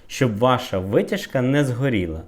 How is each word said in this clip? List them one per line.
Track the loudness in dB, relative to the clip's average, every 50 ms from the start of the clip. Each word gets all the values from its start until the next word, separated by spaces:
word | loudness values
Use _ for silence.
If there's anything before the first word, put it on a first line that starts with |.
| -18
щоб | -14 -2 0 0 0 2 2
ваша | 4 4 4 2 0 -2 -4 -2
витяжка | -2 0 -2 -2 -2 -2 -4 -6 -6 -4 -2 0 0
не | 2 2 2 2
згоріла, | 0 0 0 0 0 0 0 -2 -2 -4 -8 -10